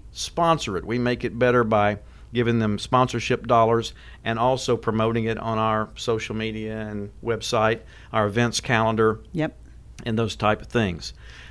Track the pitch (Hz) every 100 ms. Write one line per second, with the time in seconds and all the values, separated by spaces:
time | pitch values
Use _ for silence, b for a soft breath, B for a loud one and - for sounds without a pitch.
0 | - - - - 170 160 - 90 90 123
1 | 123 123 117 117 123 123 110 107 104 104
2 | b b b 117 117 117 107 104 - 127
3 | 127 117 - 123 117 120 113 117 110 B
4 | B B 113 113 123 127 - 113 - 110
5 | 113 117 110 113 113 110 110 110 107 -
6 | - 113 - 110 110 110 110 110 107 104
7 | 101 - 113 110 - 113 110 117 - B
8 | B 110 104 110 120 - - 113 113 110
9 | 110 113 - 156 156 - - - - -
10 | 120 110 110 - 107 107 - 120 101 80
11 | - - B B B